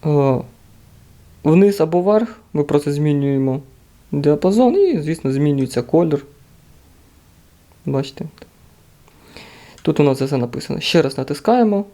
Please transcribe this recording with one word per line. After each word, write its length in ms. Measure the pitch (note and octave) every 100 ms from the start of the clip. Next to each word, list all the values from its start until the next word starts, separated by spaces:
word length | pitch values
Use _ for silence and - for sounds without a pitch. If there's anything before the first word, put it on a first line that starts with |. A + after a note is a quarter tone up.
| D#3
Е, 360 | D3 C#3 B2+ - _ _ - - - _ - - -
вниз 380 | D3 E3 G3+ G3+
або 200 | D#3 F3
вверх 380 | F#3 G#3+ A3+ - _
ми 100 | D3+
просто 280 | D3 D3 D3
змінюємо 720 | C#3+ D3+ C#3+ C#3 C#3 C3+ C3 C3+ - _ _ _
діапазон 640 | C#3+ D3 D3 F3+ G#3+ B3+ F#4+
і, 240 | G4 A#3+
звісно, 320 | D3+ D#3+ C3+
змінюється 500 | C3+ D3 C#3+ B2+ -
колір. 440 | A#2+ D#3+ E3+ C#3+ - - _ _ _ - _ _ _ _ _ _ _ _ _ _ -
Бачите? 400 | C3+ C3+ - D#3 - - _ _ _ _ _ _ _ - - - - - -
Тут 180 | - D3+
у 40 |
нас 140 | C#3+ C3+
це 80 | C3+
все 120 | C#3
написано. 420 | A#2+ C3+ - -
Ще 220 | - E3+
раз 160 | C3+ C3+
натискаємо. 680 | C3+ C#3+ - B3 A3+ G3+ G3+